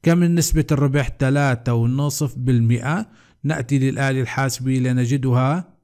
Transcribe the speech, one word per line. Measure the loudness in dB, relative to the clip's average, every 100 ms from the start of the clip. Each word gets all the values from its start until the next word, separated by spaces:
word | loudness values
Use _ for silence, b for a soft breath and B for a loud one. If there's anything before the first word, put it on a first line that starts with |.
كم | 2 2
نسبة | 4 2 2 0 2
الربح؟ | 0 2 0 -2
تلاتة | -2 0 2 0 0 0
ونصف | 0 0 0 -2 -2 -6 -2
بالمئة. | 0 2 2 0 0 -4 -6 b b b
نأتي | -4 -4 -2 0
للآلة | 0 0 -2 -2
الحاسبة | -4 -2 -4 -4 -2
لنجدها | 0 0 0 0 0 2 2 2 -2 -6 _